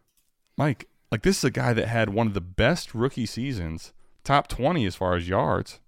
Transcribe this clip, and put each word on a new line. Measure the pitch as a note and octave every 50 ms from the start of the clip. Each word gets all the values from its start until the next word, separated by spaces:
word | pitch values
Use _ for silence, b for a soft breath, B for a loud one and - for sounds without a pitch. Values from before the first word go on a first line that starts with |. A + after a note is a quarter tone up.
| b b _ _ _ _ _ _ _ _ _
Mike, | - C3+ D3+ B2+ - - - _ _ _ _
like, | - G#2+ -
this | F#3 G3 -
is | -
a | C3+
guy | - C3+ B2+ B2 A#2+
that | A2 - -
had | A#2 A#2 A2+ G#2+
one | G2 G#2+ A#2 A2
of | G2
the | G2+
best | F2 F2+ F2+ - A2 B2 E3+ E3+ - - -
rookie | A#2 A#2 C#3 - - A#2
seasons, | G#2 - A2+ A#2+ C#3+ C3 G#2 E2+ D#2+ D#2+ - - - - - - - - _ _
top | - C#3 C#3+ - -
twenty | - - A#2 C#3+ F3+ D#3+ A2+
as | F#2 E2+
far | - F#2+ F2+ F2+
as | F2 E2+ F2
yards, | F#2 G#2 C#3+ - G#2 F#2 F2+ - - - _